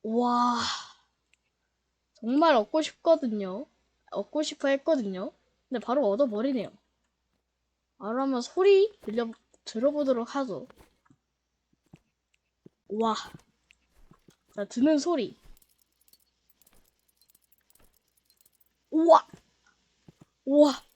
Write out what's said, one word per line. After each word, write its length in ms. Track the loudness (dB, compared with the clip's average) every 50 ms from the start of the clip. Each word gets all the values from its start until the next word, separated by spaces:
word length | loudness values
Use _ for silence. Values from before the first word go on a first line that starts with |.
| -6
와. 520 | -2 -2 0 0 0 0 0 0 0 -2 -2 -4 -6 -8 -10 -12 -18 -20 _ _ _ _ _ _ _ _ _ _ _ _ _ _ _ _ _ _ _ _ _ _ _ _
정말 400 | _ -6 -2 2 2 4 4 4
얻고 300 | 2 2 0 -2 -2 -2
싶거든요. 800 | -2 -10 _ _ 2 4 4 2 -4 -4 -4 -6 -6 -8 -10 -12 _ _ _ _ _ _ _ _ _
얻고 320 | -10 -10 -10 _ -6 -4 -4
싶어 240 | -4 -6 _ -2
했거든요. 640 | -2 -2 -2 _ 0 0 0 -2 -6 -8 -8 -10 -12 _ _ _ _ _ _ _
근데 160 | _ -8 -8 -4
바로 240 | -2 -2 0 0 0
얻어버리네요. 600 | 2 0 0 -2 -2 -4 -4 -2 -4 -4 -6 -8 _ _ _ _ _ _ _ _ _ _ _ _ _ _ _ _ _ _ _ _ _ _ _ _ _
바로 240 | _ -10 -8 -6 -4
한번 220 | -4 -2 -4 -4 -6
소리 520 | -6 -2 2 4 6 6 6 4 2 -2 _
들려, 300 | -12 -8 -6 -6 -6 -8 -10 _ _ _ _ _ _
들어보도록 720 | -12 -6 -2 -2 0 0 0 0 0 0 -2 -2 -6 -6
하죠. 320 | -6 -6 -6 -8 -10 -12 _ -20 _ -20 _ _ _ _ _ _ _ _ _ _ _ _ _ _ _ _ _ _ _ _ _ -20 _ _ _ _ _ _ _ _ _ _ _ _ _ _ -20 _ _ _ _
와. 260 | -6 -4 -4 -4 -4 -6 -10 -16 -20 -20 _ _ _ _ _ _ _ _ _ _ _ _ -20 _ -20 _ _ -20 _ _ _ _ _
자, 100 | -12 -12
드는 340 | -8 -2 2 2 4 4 2
소리. 360 | 2 0 -2 -2 -4 -6 -10 _ _ -20 -20 _ _ _ _ _ _ _ _ _ _ _ -20 _ _ _ _ _ _ _ _ _ _ _ _ _ _ _ _ _ _ _ _ _ _ _ _ _ _ _ _ _ _ _ _ _ _ _ _ _ _ _ _ _ _ _ _ _ _ _ _ _ _ _ _ _ _ _
우와! 360 | -2 0 6 6 6 6 4 _ -20 -20 _ _ _ _ _ _ _ _ _ _ _ _ _ -20 _ _ -20 _ _ _ _
우와! 400 | 2 6 6 6 6 4 -2 -12 _ _